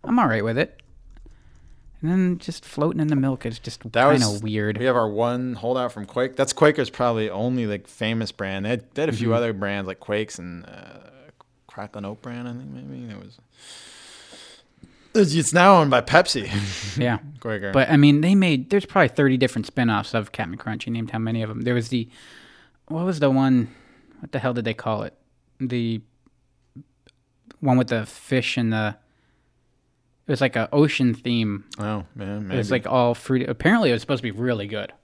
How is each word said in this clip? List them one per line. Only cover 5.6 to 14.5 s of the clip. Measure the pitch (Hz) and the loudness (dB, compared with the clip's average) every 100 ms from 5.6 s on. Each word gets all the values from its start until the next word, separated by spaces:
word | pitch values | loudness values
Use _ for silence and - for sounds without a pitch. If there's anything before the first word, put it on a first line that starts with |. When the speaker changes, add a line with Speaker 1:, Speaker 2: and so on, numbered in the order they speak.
| 117 127 123 | -4 -2 -4
Speaker 2:
from | 107 101 | -6 -8
Quake. | 117 131 131 | -4 -2 0
That's | 135 | -2
Quaker's | - 151 151 120 | 4 4 4 -4
probably | - 123 113 107 | 0 0 0 -2
only, | 92 120 127 110 | -2 -2 -2 -2
like, | 101 - | -6 -10
famous | - 110 113 107 | -6 -4 -2 -4
brand. | - 95 98 101 | -6 -6 -4 -4
They | |
had, | 120 - | -4 -6
they | - | -4
had | 156 | -2
a | |
few | 113 117 | -2 0
Speaker 1:
Mm-hmm. | 113 | 0
Speaker 2:
other | 117 | 0
brands | 98 101 101 95 | -2 -4 -4 -6
like | 92 | -10
Quakes | - 104 107 - | -4 -4 -4 -10
and, | 90 85 - | -14 -14 -16
uh, | - - - - - - _ _ _ _ | -20 -20 -20 -20 -20 -20 _ _ _ _
Cracklin' | - 104 107 | -16 -14 -10
Oat | 101 110 | -12 -12
brand, | 123 120 123 | -12 -12 -10
I | |
think | 120 135 | -12 -14
maybe. | 131 139 131 120 | -16 -14 -14 -14
There | 101 | -16
was, | - 117 _ _ - - - - - - - - - | -18 -20 _ _ -20 -20 -20 -20 -20 -20 -20 -20 -20